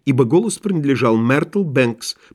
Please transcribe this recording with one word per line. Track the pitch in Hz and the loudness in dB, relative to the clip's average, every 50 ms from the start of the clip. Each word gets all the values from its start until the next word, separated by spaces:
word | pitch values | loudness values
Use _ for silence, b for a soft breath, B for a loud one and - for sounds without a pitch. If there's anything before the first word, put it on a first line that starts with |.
| b | b
ибо | 143 135 127 135 | 0 2 2 2
голос | 110 135 180 226 220 - - | 2 2 0 0 0 -6 -6
принадлежал | - 208 190 165 143 143 135 120 123 117 113 | -4 -4 -2 -2 0 0 0 0 2 2 2
Мертл | 113 113 120 131 147 - - - 202 | 2 2 2 0 0 -2 -2 -2 -4
Бэнкс. | 196 156 127 139 127 117 113 - - - - b b b | -4 0 0 0 0 0 -2 -6 -10 -14 -14 b b b